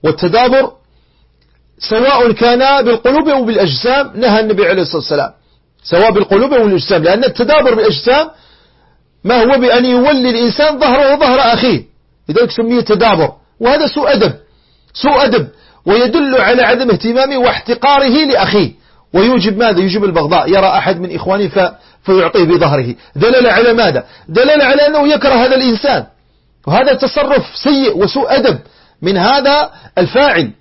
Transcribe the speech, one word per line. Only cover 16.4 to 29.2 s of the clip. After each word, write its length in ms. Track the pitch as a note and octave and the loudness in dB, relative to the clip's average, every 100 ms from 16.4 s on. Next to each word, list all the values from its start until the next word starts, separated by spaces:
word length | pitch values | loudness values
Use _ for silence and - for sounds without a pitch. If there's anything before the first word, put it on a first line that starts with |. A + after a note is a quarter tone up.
| G3+ B3 | 2 2
عدم 280 | A3+ A#3+ B3+ | 2 0 0
اهتمامه 480 | F#3+ A3 A#3+ C4+ C#4 | -2 0 -2 -2 0
واحتقاره 880 | B3 - - A#3+ C4+ C#4 C4+ B3+ D#4 | -2 -2 -6 -2 2 2 2 0 0
لأخيه، 460 | A#3+ F#3+ G#3 D3+ - _ _ _ | 0 0 0 -2 -6 _ _ _
ويوجب 440 | E3 G#3+ B3+ F#3 G3+ | 0 2 2 0 0
ماذا؟ 220 | A#3 F3+ | 0 0
يوجب 240 | F#3 F#3+ | -2 -2
البغضاء. 460 | G3+ E3+ D3 F3 D3+ | -2 -2 0 0 2
يرى 180 | F#3+ F#3+ | 2 2
أحد 320 | - - F#3 | 0 -2 -4
من 160 | F3+ E3 | -6 -8
إخوانه 320 | F3 F#3+ G3 | -4 -2 -2
ف-، 240 | G3 F3+ - _ _ | -2 -2 -4 _ _
فيعطيه 400 | - F#3+ E3 G#3 | 0 0 2 0
بظهره، 520 | E3 E3+ D#3 C#3 B2 A#2 - C#3+ | 2 2 2 0 -4 -8 -14 -2
دلل 320 | G#3+ B3+ B3 | 0 2 2
على 260 | G3 A#3 | 2 2
ماذا؟ 300 | A#3 G#3 - - - - | 2 0 -2 -8 -20 -8
دلل 320 | E3 C4 D4+ | -2 2 2
على 260 | C4+ C#4 D4 | 2 2 0
أنه 200 | D4+ C#4+ | 0 0
يكره 260 | D4+ C#4+ | 0 0
هذا 220 | B3+ B3+ C4 | 2 2 0
الإنسان، 500 | B3+ A3+ C#4 G#3+ - _ _ _ _ _ - | 0 -2 -2 -4 -6 _ _ _ _ _ -2
وهذا 260 | F3 C4 | 0 2
تصرف 500 | B3+ C4 - C#4+ C4+ - - | 0 -2 -2 0 0 -2 -6
سيء 420 | C4+ C#4 C4+ F3 | -2 0 0 0
وسوء 380 | G3 C#4 F4+ C#4 | -2 -2 -2 0
أدب 240 | A3 C3+ - _ _ _ | 0 -2 -8 _ _ _
من 160 | E3 | -4
هذا 520 | G3 | -2